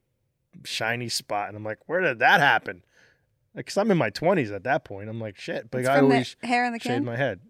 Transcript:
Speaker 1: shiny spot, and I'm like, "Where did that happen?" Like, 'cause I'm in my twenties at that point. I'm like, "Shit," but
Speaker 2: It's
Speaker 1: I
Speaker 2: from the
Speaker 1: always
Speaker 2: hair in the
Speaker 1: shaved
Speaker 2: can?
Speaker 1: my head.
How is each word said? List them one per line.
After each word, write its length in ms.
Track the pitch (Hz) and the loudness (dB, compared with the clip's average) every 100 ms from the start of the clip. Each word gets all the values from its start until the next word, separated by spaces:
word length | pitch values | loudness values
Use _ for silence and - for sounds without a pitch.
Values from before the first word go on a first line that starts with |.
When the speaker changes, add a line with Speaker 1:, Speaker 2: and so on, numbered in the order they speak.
| _ _ _ _ _ - | _ _ _ _ _ -20
Speaker 1:
shiny 460 | - - 113 120 117 | -10 -4 -2 -2 -4
spot, 400 | - - 104 101 | -8 -4 -6 -6
and 80 | 104 | -8
I'm 60 | 107 | -10
like, 140 | 107 - | -10 -6
"Where 120 | 170 | -2
did 180 | 175 113 | 0 2
that 200 | 123 190 | 4 6
happen?" 440 | 143 113 - 90 _ _ _ _ _ _ _ | 6 4 0 -10 _ _ _ _ _ _ _
Like, 140 | 175 - | -14 -6
'cause 100 | 196 | -2
I'm 120 | 220 | 2
in 60 | 175 | 2
my 120 | 110 | 0
twenties 420 | - 160 190 107 | 0 0 2 0
at 120 | 101 113 | -4 -2
that 180 | 156 | -2
point. 260 | - 98 107 | -2 -12 -12
I'm 100 | 113 | -10
like, 180 | 110 - | -10 -12
"Shit," 300 | - - 113 | -10 -10 -6
but 80 | 127 | -2
Speaker 2:
It's 100 | 127 | 2
Speaker 1:
I 100 | 139 | 4
Speaker 2:
from 100 | 135 | 6
the 60 | 131 | 4
Speaker 1:
always 200 | 123 - | 2 -8
Speaker 2:
hair 220 | 233 240 247 | -2 0 0
in 80 | |
the 60 | 233 | -4
Speaker 1:
shaved 160 | 240 240 | -4 -4
Speaker 2:
can? 100 | 294 | -2
Speaker 1:
my 100 | 120 | -2
head. 240 | 135 95 | -2 -4